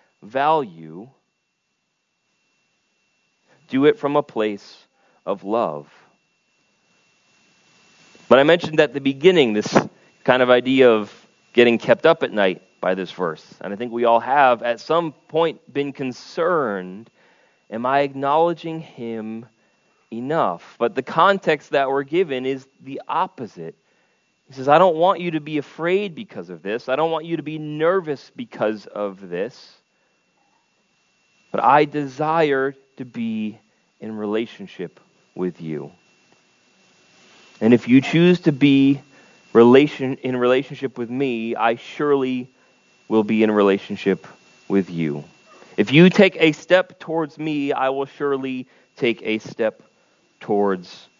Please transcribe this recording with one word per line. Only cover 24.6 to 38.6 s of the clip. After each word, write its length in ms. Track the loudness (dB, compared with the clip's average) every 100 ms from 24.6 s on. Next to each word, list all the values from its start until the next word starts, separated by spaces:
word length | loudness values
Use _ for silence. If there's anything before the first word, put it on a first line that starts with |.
| 2
"I 100 | 4
don't 180 | 4 2
want 240 | 0 0
you 120 | -4
to 80 | -6
be 180 | -6 -8
afraid 560 | -8 -6 -2 -2 -4
because 360 | -10 -16 -14 -16
of 120 | -12
this. 260 | -8 -8 -4
I 80 | -2
don't 140 | -2
want 140 | -4
you 140 | -6 -8
to 40 |
be 160 | -8 -10
nervous 720 | -10 -4 -2 -2 -4 -10 -12 -16
because 500 | -14 -6 -4 -4 -10
of 420 | -8 -8 -8 -10
this. 500 | -8 -8 -10 -20 _ _ _ _ _ _ _ _ _ _ _ _ _ _ _ _ _ _
But 140 | -2
I 220 | 4 4 2
desire 880 | -4 -8 -6 -2 0 0 0 -2 -6 _ -18
to 80 |
be 540 | -14 -8 -6 -4 -6 -10 _ _ _ -18
in 160 | -12 -8
relationship 840 | -4 -4 -6 -12 -18 -14 -14 _ _ _ _
with 260 | -6 -6 -6
you. 300 | -10 -10 -12 _ _ _ _ _ _ _ _ _ _ _ _ _ _ _ _ -2
And 140 | 2
if 140 | 2 4
you 120 | 2
choose 400 | 4 2 4 4
to 120 | 0
be 480 | 2